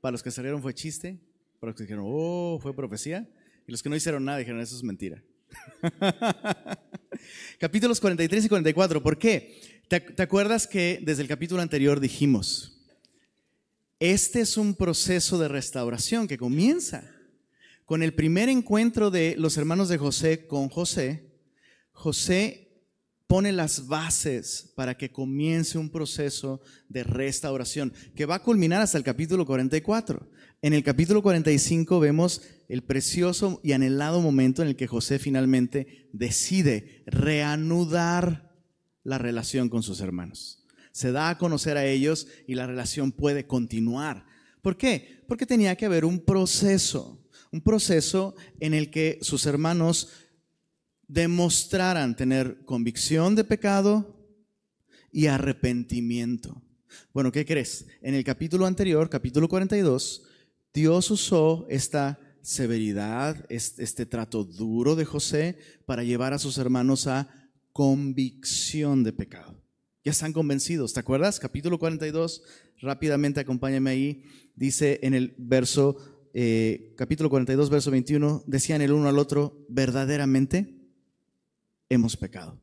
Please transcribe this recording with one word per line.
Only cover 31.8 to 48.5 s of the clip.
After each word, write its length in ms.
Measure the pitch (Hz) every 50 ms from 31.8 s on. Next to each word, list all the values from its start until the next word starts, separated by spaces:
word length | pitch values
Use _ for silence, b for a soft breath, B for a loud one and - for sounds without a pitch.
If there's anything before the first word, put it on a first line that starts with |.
| 165 - 185 175
vemos 440 | 156 147 143 156 170 180 175 - B B B B B B
el 140 | 120 127 123
precioso 800 | - 131 135 135 - - 170 175 180 180 - 208 196 180 - -
y 80 | 151
anhelado 500 | 139 131 135 131 135 139 147 151 165 175
momento 400 | 170 160 139 135 131 127 131 131
en 60 | 170 147
el 80 | 135
que 100 | 135 131
José 320 | 117 - 117 113 - 143 139
finalmente 920 | - 147 135 131 131 131 131 127 123 123 - 147 131 - - - _ _ -
decide 880 | 104 120 120 113 - - - 180 190 180 143 123 104 101 - - - _ -
reanudar 1500 | - - 135 147 151 151 147 147 151 151 156 160 165 170 175 160 156 170 170 170 175 175 175 175 165 147 - - _ _ _ _ _ _ _ _ _ _ _
la 140 | 131 135 131
relación 520 | 117 120 117 117 113 - - 135 127 120
con 120 | 110 117
sus 200 | 110 104 95 85
hermanos. 600 | 101 92 90 90 87 87 - - - - - _ _ b b b b b
Se 200 | b - - 127
da 200 | 123 139 156 165
a 80 | 175 -
conocer 380 | 180 170 160 143 - 160 147 147
a 100 | 139 139
ellos 400 | 135 135 135 147 160 156 - B B B B
y 80 | - 127
la 140 | 127 127 127
relación 440 | 123 127 120 - - 151 139 135
puede 360 | - - 143 143 143 143 127 -
continuar. 800 | - 127 117 113 - 113 113 117 120 127 147 156 131 98 - b b b b b b b
¿Por 160 | _ 196 180 185
qué? 460 | - 262 220 139 - - - - _ _
Porque 200 | 240 233 269 233
tenía 280 | 254 233 208 190 180
que 120 | 180 - 214
haber 180 | 180 165 156
un 140 | 165 180 180
proceso, 1080 | - - 196 190 185 175 - - - 202 196 185 - - - 139 - - - - _ _ b b b b
un 100 | - 160
proceso 720 | - 208 214 220 - - 185 160 147 - - 190 190 196 - B B B